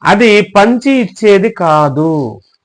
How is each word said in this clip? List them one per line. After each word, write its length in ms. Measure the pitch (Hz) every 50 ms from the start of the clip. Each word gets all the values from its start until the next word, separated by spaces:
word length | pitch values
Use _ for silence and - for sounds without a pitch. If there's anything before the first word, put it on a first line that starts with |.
| -
అది 380 | - 185 208 240 226 208 208
పంచి 500 | 202 - - 208 202 226 247 240 - 277
ఇచ్చేది 580 | 269 262 233 180 - - 220 214 202 196 190 226
కాదు. 920 | 226 - 180 165 151 151 151 143 131 143 156 160 160 151 135 113 101 98 _ _ _ _ _